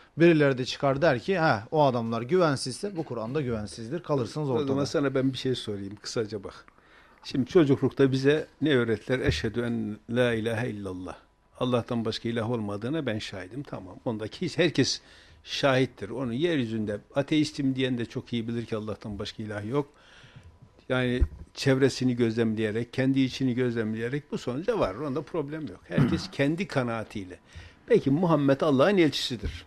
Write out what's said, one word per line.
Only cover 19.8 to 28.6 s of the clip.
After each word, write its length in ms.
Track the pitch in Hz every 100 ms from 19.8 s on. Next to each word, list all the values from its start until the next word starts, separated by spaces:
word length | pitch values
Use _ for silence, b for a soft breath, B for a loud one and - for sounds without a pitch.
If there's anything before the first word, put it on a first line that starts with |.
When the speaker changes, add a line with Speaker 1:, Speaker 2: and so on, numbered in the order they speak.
| 139 _ b b b b b - - _ -
Speaker 2:
Yani 320 | 127 123 123 - - -
çevresini 640 | - 139 131 143 - 127 120
gözlemleyerek, 800 | 117 113 113 107 107 110 117
kendi 260 | - 131 135
içini 340 | 131 - 131
gözlemleyerek 800 | 120 123 117 107 110 117 147 -
bu 60 | 220
sonuca 420 | - 127 202 185
varır. 200 | 104 98
Onda 220 | 147 139
problem 400 | 143 170 143 156
yok. 180 | 131 87
Herkes 460 | - 170 123 - -
<clears throat> 20 |
kendi 360 | - 139 170 202
kanaatiyle. 720 | 139 120 113 107 107 90 87 B B B B -
Peki 220 | 214 135
Muhammed 500 | 143 180 151 139 135